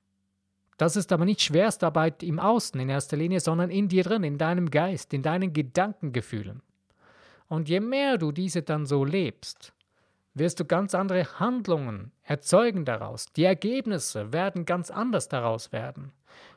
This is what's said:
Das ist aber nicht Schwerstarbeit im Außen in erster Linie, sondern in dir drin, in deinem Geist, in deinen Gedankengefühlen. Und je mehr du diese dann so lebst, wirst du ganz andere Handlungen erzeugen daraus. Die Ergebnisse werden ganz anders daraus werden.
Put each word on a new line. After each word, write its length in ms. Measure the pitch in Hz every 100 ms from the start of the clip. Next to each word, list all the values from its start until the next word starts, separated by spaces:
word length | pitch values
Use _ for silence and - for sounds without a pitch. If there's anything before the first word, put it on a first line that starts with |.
| _ _ _ _ _ _ _ -
Das 180 | 165 202
ist 160 | -
aber 140 | 175 180
nicht 160 | 214
Schwerstarbeit 800 | - 156 214 - 170 156 160 -
im 180 | 175 160
Außen 400 | 196 233 - 139
in 100 | 131
erster 280 | 139 - 147
Linie, 220 | 170 185
sondern 320 | 160 160 175
in 180 | 190 202
dir 140 | 185
drin, 200 | 185 220
in 140 | 160 143
deinem 320 | 160 180 170
Geist, 440 | 147 180 165 -
in 100 | 139
deinen 280 | 147 175 190
Gedankengefühlen. 1080 | 151 135 175 202 208 151 123 - 110 92 120 _ _ _ _ _ _ - _ _
Und 220 | 160 151
je 100 | 180
mehr 380 | 226 262 277 233
du 140 | 156
diese 300 | 147 185 175
dann 240 | 147 151 143
so 180 | 143
lebst, 720 | 135 196 151 - - - - _ _ _ _ _ _
wirst 260 | 135 170 170
du 60 | 139
ganz 280 | 170 202
andere 460 | 185 196 185 156 -
Handlungen 720 | 208 254 196 160 127 104 117 _
erzeugen 640 | - 147 - 185 240 190 139
daraus. 400 | 113 104 110 - -
Die 80 |
Ergebnisse 880 | 180 190 208 262 233 180 - 107 107
werden 320 | 151 196 185 165
ganz 260 | 180 170
anders 380 | - 247 202 -
daraus 420 | 135 117 113 -
werden. 400 | 113 120 135 139 _ _ - -